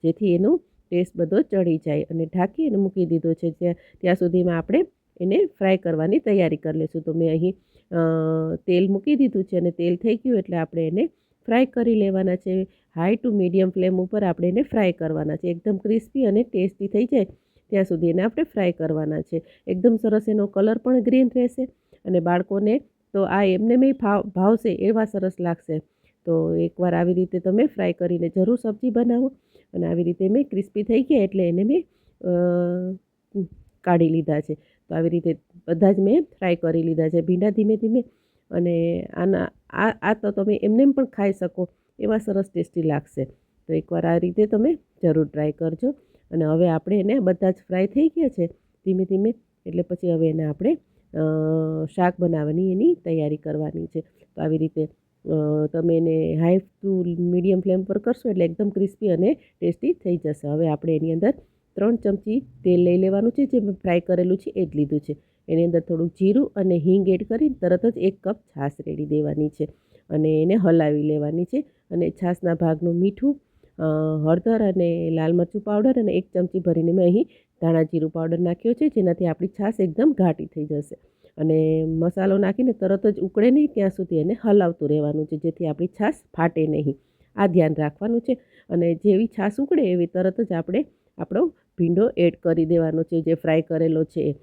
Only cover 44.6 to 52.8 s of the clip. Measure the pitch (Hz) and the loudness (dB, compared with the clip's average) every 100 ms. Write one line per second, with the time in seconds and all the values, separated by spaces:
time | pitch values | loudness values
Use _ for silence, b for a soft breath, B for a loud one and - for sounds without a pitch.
44.6 | 240 320 _ _ 175 156 147 147 151 147 | 0 0 _ _ 0 2 0 -2 -4 -2
45.6 | 165 160 247 285 b b b 170 156 160 | -4 -2 -2 -4 b b b -2 0 2
46.6 | 175 160 - 202 190 262 190 180 190 185 | 2 2 0 0 2 2 0 2 0 -2
47.6 | _ 185 196 202 311 330 294 - 170 - | _ -2 0 2 0 2 -2 0 -4 -4
48.6 | _ _ - 185 185 190 208 240 _ _ | _ _ -2 -2 0 0 0 -2 _ _
49.6 | - 170 175 180 180 165 160 156 156 143 | -8 -6 -4 -4 -2 2 2 0 -4 -2
50.6 | 214 320 _ _ _ 156 156 156 156 160 | -2 -2 _ _ _ -4 -2 0 0 0
51.6 | 160 160 156 - 180 180 175 165 151 160 | -2 -4 -6 -2 -2 0 0 0 -2 -2
52.6 | 190 185 | 0 2